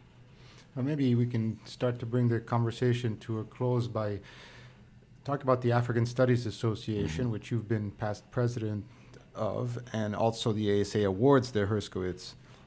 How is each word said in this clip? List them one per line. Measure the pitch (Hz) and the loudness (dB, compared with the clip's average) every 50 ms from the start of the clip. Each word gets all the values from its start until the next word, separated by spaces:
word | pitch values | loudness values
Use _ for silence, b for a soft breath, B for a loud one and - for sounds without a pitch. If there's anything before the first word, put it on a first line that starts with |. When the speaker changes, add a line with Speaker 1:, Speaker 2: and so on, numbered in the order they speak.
| - - - - - B B B B B B B B B - | -20 -20 -20 -20 -20 B B B B B B B B B -6
Speaker 1:
Well, | 135 123 | -4 -2
maybe | 143 156 143 139 123 120 | -2 0 0 2 2 4
we | 120 120 | 4 2
can | 120 123 117 110 110 107 - - | 2 0 -2 -2 -2 -4 -6 -10
start | - - - 127 123 120 120 | -16 -6 -2 -2 -2 -2 -4
to | 120 | -6
bring | 113 120 127 123 120 | -2 0 2 2 2
the | 117 113 | 2 0
conversation | 117 - 123 117 117 113 110 - 127 123 120 120 123 110 104 - | 0 0 0 0 0 0 0 0 0 2 2 2 0 -4 -4 -6
to | - - 110 110 | -6 -6 -6 -6
a | 107 | -6
close | - - - 127 123 123 120 110 | -10 -6 -4 -2 0 0 0 -2
by | 117 110 110 107 104 101 95 B B B B B B B B B B B B B B B B - - - - - | -2 -4 -4 -4 -4 -6 -6 B B B B B B B B B B B B B B B B -20 -20 -20 -12 -6
talk | - 143 139 | -4 -4 -2
about | - 127 127 120 | 2 2 2 4
the | 120 120 | 4 2
African | 120 120 120 120 113 120 117 | 2 2 2 2 2 2 2
Studies | 120 - - 127 123 123 117 117 | 2 2 4 4 4 4 2 2
Association, | 110 - - - 113 107 - - 113 107 104 - 78 78 82 127 | -2 -4 -2 -2 -2 -2 -2 -4 -4 -2 -2 -2 -2 -2 -2 -2
Speaker 2:
Mm-hmm. | 120 | -2
Speaker 1:
which | 107 101 - - | -2 -4 -4 -4
you've | 120 113 107 101 | -4 -4 0 0
been | 113 107 104 101 | -2 -2 -2 -4
past | - - 113 104 104 - - - | -6 -4 -4 -4 -4 -6 -10 -6
president | - 127 120 120 120 120 110 107 107 104 98 B B B B B B B - - - | -2 0 0 0 0 -2 -4 -2 -2 -4 -6 B B B B B B B -20 -16 -8
of, | - 110 98 104 107 123 120 120 120 120 - | -4 -4 -2 -2 -2 -4 -4 -4 -6 -8 -6
and | - 113 107 104 104 | -4 -2 -2 -2 0
also | 90 110 113 113 - - 120 | 2 2 2 2 2 0 0
the | 104 107 107 101 | 0 2 2 2
A | 101 101 | 4 2
S | 101 - - | 2 2 2
A | 107 104 | 2 2
awards, | 98 95 95 123 139 139 131 120 123 | 2 2 4 6 6 6 6 4 2
the | - 104 101 | 0 0 0
Herskowitz | 98 110 104 - - - 98 92 92 87 - - - - B B B B B B | 2 0 -2 -2 -4 -6 -4 -4 -4 -4 -6 -10 -14 -16 B B B B B B